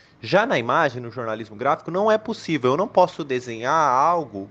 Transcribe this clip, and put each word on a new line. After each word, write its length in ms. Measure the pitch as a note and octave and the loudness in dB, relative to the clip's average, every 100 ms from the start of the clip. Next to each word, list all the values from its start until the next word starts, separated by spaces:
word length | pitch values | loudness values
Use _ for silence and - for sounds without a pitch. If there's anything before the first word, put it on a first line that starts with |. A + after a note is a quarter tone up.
| _ _ | _ _
Já 240 | A2 F3+ A#3 | 0 2 2
na 120 | E3 | 0
imagem, 440 | A#2 D3 D3+ A#2+ | 2 2 2 -2
no 80 | A#2+ | -10
jornalismo 460 | A#2+ A2+ A2 G#2+ G#2+ | -8 -6 -6 -8 -4
gráfico, 340 | C3 D#3 - | -2 -2 -2
não 200 | F3 G#3+ | -2 2
é 60 | G#3+ | 0
possível. 560 | G#3+ - - D3+ B2 | -2 -10 -4 0 2
Eu 40 | D3 | 0
não 100 | G3 | 2
posso 380 | - F3 - | 4 4 0
desenhar 500 | D3 B2+ B2 A2+ B2 | -6 -6 -6 -6 -2
algo 760 | D#3+ D3 B2 D#3 F3 C3+ G2+ G2+ | 2 2 4 2 2 -4 -10 -10